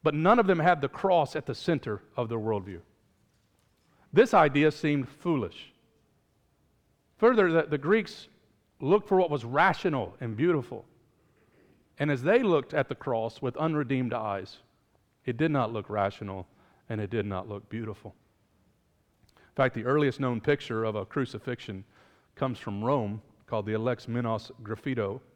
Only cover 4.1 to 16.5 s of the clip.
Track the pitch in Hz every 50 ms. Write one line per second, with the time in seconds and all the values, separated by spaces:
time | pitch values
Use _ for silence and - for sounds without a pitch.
4.1 | - 165 254 - - 190 160 147 135 143 151 156 147 - - 151 147 143 127 -
5.1 | - - - 175 165 135 107 87 - - - - _ _ _ _ _ _ _ _
6.1 | _ _ _ _ _ _ _ _ _ _ _ _ _ _ _ _ _ _ _ _
7.1 | _ _ 214 233 254 220 196 175 160 165 151 - 147 139 139 160 208 226 196 -
8.1 | - - - - _ _ _ _ _ _ _ _ _ _ - 139 190 208 202 -
9.1 | 196 185 185 165 147 135 113 117 123 147 175 190 160 - - 185 151 131 104 -
10.1 | - - 135 117 110 101 147 180 170 147 123 - 120 110 - _ _ _ _ _
11.1 | _ _ _ _ _ _ _ _ _ _ _ _ _ _ _ _ _ - 143 151
12.1 | 143 127 127 160 214 254 262 202 170 151 131 - - 151 131 - 135 - - 143
13.1 | 123 113 113 113 - - - 127 120 - 156 160 156 151 143 117 135 131 127 117
14.1 | 117 117 110 107 98 98 95 - - - _ _ _ _ _ _ _ _ _ _
15.1 | _ _ _ - 120 117 156 165 151 139 120 110 117 110 98 - 104 107 98 98
16.1 | - - 107 98 98 95 92 _